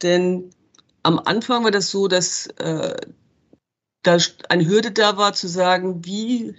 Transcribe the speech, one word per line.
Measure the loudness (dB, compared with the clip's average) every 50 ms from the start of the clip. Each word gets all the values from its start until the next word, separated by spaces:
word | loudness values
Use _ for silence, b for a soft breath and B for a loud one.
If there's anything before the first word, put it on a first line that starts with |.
| 0
denn | 2 2 2 2 2 0 -2 -4 -10 -16 _ _ _ _ _ _ _ _ _ 0
am | 0 0 0
Anfang | 0 0 -2 -2 0 0 0 0 2
war | 2
das | 2 2 0 -2
so, | -2 0 0 2
dass, | 2 2 0 0 -4 -6 -10 -10 -10 -8
äh, | -6 -4 -4 -4 -4 -6 -6 -8 -12 -14 -16 _ _ _ _ _ _ _ _ _ _ _ _ _ _ _ _ _ 2
da | 4 4 4 2 0 -4 -8 -4 -2
eine | 0 2 2
Hürde | 4 4 2 2 0
da | 0 2 2 2 2
war, | 2 2 0 0
zu | -2 -6
sagen, | -6 -2 0 2 2 2 2 0 -4 -6 -8 -8
wie | -8 -8 -6 -4 -2 -4 -4 -4 -6 -12